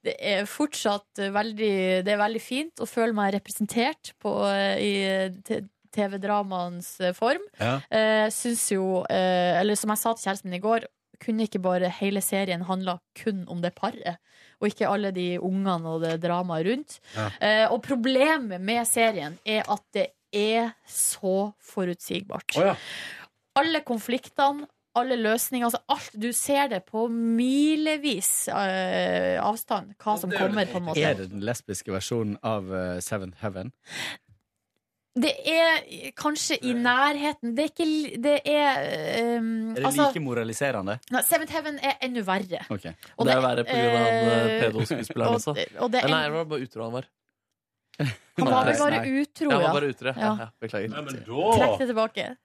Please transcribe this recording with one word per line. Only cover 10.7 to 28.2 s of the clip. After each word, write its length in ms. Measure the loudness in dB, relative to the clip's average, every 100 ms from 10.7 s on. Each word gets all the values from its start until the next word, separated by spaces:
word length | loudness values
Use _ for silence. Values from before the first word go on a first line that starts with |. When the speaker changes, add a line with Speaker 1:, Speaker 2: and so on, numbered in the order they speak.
| 0 0 _ _ _
Speaker 1:
kunne 240 | -4 -2
ikke 160 | 0 0
bare 300 | 0 2 0
hele 320 | 0 -2 0
serien 420 | -2 -2 -2 -4
handla 340 | -2 -2 -2 -6 _
kun 300 | -8 -6 -4 -6
om 140 | -2
det 140 | -4
paret, 420 | -2 -4 -4 -8 -8 _ _ -20 _
og 60 | -2
ikke 180 | 0 0
alle 240 | 2 0
de 240 | -2 -2 0
ungene 480 | -2 0 0 0
og 160 | -2 -2
det 160 | 0 0
dramaet 420 | 0 0 0 0
rundt. 340 | 0 -2 -4 -18 -12
Speaker 2:
Ja. 140 | -6 -6 0
Speaker 1:
Eh, 240 | 4 6 6
og 120 | 4
problemet 760 | 0 0 2 4 4 2 -2 -6
med 280 | -2 0 0
serien 500 | 2 2 2 -6 -8
er 200 | -2 -2 0
at 160 | -4 _
det 160 | -2 -2 _ _
er 400 | -2 2 2 0 -6 -10
så 680 | -2 -2 0 0 0 0 -6
forutsigbart. 960 | -10 -4 -2 -4 -6 -6 -6 -6 -2 2
Speaker 2:
Å, 160 | 4
ja. 40 | 2 -6 -12 -12 -14 -18 _ _ 2
Speaker 1:
Alle 280 | 2 0
konfliktene, 800 | -2 -4 -2 -4 -2 2 2 2 -10 _ _ -2
alle 200 | 0 2
løsninger, 480 | 2 0 0 0 0
altså 140 | -2 -2
alt, 240 | -4 -4
du 140 | -6 -4
ser 360 | -2 2 2 2
det 160 | -2 -4
på 220 | -2 -2
milevis, 1400 | 0 2 2 2 4 4 4 0 0 0 0